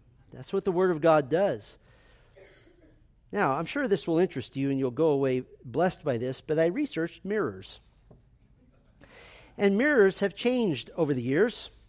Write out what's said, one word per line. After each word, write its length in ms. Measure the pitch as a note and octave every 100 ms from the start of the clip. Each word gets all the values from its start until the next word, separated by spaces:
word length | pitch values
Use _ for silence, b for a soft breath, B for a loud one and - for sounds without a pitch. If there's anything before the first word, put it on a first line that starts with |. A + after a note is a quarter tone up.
| _ _ -
That's 200 | A#2 C3+
what 120 | G3
the 60 | F#3+
Word 220 | F3 F#3
of 80 | D#3+
God 280 | D#3+ D#3 B2
does. 500 | D#3+ G3 A2+ - - b b b b b b b b b _ - _ _ _ -
Now, 220 | G3+ D#3+
I'm 120 | C#3 E3+
sure 220 | C#4+ B3+
this 180 | F#3+ -
will 140 | D#3+
interest 360 | F3+ C3 - C3+
you 140 | C#3
and 80 | C3+
you'll 140 | C3
go 160 | A#2 D#3+
away 340 | C#3 C3+ B2+ B2+ -
blessed 400 | B2+ B2 F3 -
by 120 | D3+ A#2
this, 240 | B2+ C3+
but 200 | - D3+
I 60 | E3
researched 580 | G#3+ D4 E3 E3 -
mirrors. 560 | F#3 G#3 C#3 F#2+ - - _ _ _ - _ _ _ _ _ _ _ _ b b b b b -
And 180 | G3+ G3
mirrors 440 | D4 C#4 G3 -
have 160 | G3+ -
changed 560 | A#3+ B3+ G#3+ C3+ - -
over 160 | D3
the 100 | B2+
years. 480 | A#2+ D3 A3+ - - -